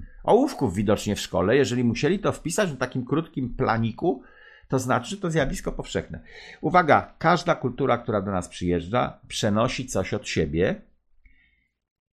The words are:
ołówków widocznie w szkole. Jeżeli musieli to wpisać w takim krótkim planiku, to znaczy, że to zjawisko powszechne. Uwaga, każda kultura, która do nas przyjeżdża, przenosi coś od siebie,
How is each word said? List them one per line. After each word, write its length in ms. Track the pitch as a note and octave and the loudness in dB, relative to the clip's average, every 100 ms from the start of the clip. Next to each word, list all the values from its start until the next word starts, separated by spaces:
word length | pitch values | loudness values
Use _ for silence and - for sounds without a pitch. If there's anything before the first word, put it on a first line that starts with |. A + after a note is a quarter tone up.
| - - | -18 -6
ołówków 520 | - G#3 C#4+ - A#2 F2 | 4 4 4 0 -2 0
widocznie 400 | G#2 G2+ - G2+ | 2 2 0 -4
w 40 | |
szkole. 360 | - F#2 F#2 C#3 | -2 0 4 4
Jeżeli 280 | B2+ B2 | 2 2
musieli 360 | A#2+ A#2+ D3+ G3+ | 0 2 0 0
to 120 | D3+ | -2
wpisać 400 | - - - G3 | -4 -4 -2 -2
w 60 | C3+ | -2
takim 280 | C3 C3+ B2+ | -6 -4 -2
krótkim 500 | D3 E3 - B2 - | -2 -2 -6 -6 -2
planiku, 680 | A2+ A2+ A2+ A2 E3+ - - - - - - | 0 0 0 0 -2 -2 -8 -20 -20 -18 -2
to 60 | C3 | -2
znaczy, 300 | B2 B2 - | 2 0 -2
że 80 | G3 | -6
to 140 | F3 | -2
zjawisko 400 | D#3+ C3 F#3+ E3+ | 0 0 -2 -8
powszechne. 480 | - - F#2 - - - - - - | -8 -6 -6 -6 -12 -14 -20 -20 -6
Uwaga, 520 | D#3+ F3+ D#3+ A2 - - | 2 4 6 6 4 -2
każda 380 | D#3+ E3+ - - | 2 2 2 0
kultura, 420 | B2+ A#2+ C3 A#2+ | -2 -2 0 0
która 240 | A#2+ G#2+ | 0 -2
do 100 | F#2+ | 0
nas 180 | F#2+ E2+ | -4 -4
przyjeżdża, 680 | - F2 F2 E2+ A#2+ C3+ - - | -4 0 0 0 -2 -2 -6 -12
przenosi 580 | - A2+ G#2 B2 - - | -2 0 2 0 -2 -4
coś 280 | G2 F#2 | -4 -2
od 140 | G#2 - | -4 -4
siebie, 540 | - D#2 D#2 G2+ G3+ - _ _ _ - _ _ _ _ _ _ _ _ | -2 0 2 0 -2 -10 _ _ _ -20 _ _ _ _ _ _ _ _